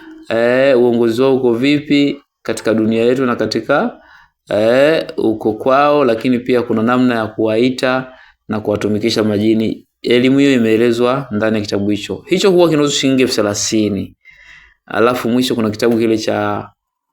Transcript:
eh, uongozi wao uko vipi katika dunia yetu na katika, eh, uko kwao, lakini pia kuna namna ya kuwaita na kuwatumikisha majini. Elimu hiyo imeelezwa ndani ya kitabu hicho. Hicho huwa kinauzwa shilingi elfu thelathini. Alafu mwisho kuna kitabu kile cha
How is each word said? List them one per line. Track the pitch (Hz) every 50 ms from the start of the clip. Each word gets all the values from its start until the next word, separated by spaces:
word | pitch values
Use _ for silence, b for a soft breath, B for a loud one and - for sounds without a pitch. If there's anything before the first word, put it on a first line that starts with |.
| B B B B B -
eh, | 110 113 117 120 127 131 135 139 131 120
uongozi | 123 123 117 117 120 117 113 120
wao | 131 135 135 127
uko | 127 123 117
vipi | 113 127 143 147 143 147 - 143 143 143 143 139 - - _ _ _ _
katika | - 113 - - 117 110
dunia | 113 110 110 113 113 113
yetu | 120 127 135 135
na | 123 117
katika, | 107 110 107 - 117 110 - 143 151 220 240 - B B B B B B B B _ _ -
eh, | 98 101 107 113 120 131 143 151 160 - - - - -
uko | - 113 110 - - 110 107
kwao, | - - 131 131 139 147 147 147 147 139
lakini | 120 113 113 - 131 123 117
pia | 120 - 127 120
kuna | 117 - 113 110 110
namna | 120 123 127 127 123 117
ya | 113 110 104
kuwaita | - - 110 110 110 113 123 127 127 127 139 127 127 131 127 B B B B B B B _ -
na | 110 107
kuwatumikisha | 110 107 104 101 - 104 107 101 104 117 110 117 107
majini. | 107 104 101 107 113 110 113 110 101 - - - _ _ _
Elimu | - 127 120 123 123 131 135 139
hiyo | 139 143 135
imeelezwa | 123 113 110 110 110 120 120 117 117 120 123 127 139 139 -
ndani | 104 107 110 110 110
ya | 107
kitabu | 101 - 104 101 101 104
hicho. | 104 98 - - 95 - - -
Hicho | 175 185 208 196
huwa | 180 180 175 160
kinauzwa | 156 147 147 143 143
shilingi | - - 135 135 131
elfu | 131 113 -
thelathini. | - 104 104 104 - - - 113 110 107 104 104 95 95 - - B B B B B B B B B B B B B B
Alafu | - - 104 110 120 127 127 - 117
mwisho | 117 127 127 127 123
kuna | 117 110 107
kitabu | 104 - 123 117 117 113
kile | 117 110 113 110
cha | 110 110 107 107 104 104 104 104 104 - _ _ _ _ _ _ _ _